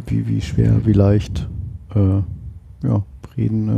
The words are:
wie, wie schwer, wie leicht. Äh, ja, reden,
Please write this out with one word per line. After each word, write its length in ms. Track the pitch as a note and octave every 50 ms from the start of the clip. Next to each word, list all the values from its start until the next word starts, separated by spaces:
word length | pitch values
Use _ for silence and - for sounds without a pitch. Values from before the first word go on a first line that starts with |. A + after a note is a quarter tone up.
| -
wie, 200 | - A1+ A2 A2
wie 140 | A2+ A2+ G#2+
schwer, 460 | - - - - A2 A2 A2 A2 A2
wie 80 | G#2+ G2+
leicht. 520 | G2+ G2 G2+ G#2 G#2 - - - - - - - - - - - - - - -
Äh, 280 | G#2 G2 F#2+ F#2+ G2+ - - - - - - - - - - - - - B2
ja, 140 | A2 G#2 G2 - - - - - -
reden, 320 | A#2 A2+ A2 A2 A2 G#2+ G#2+ A2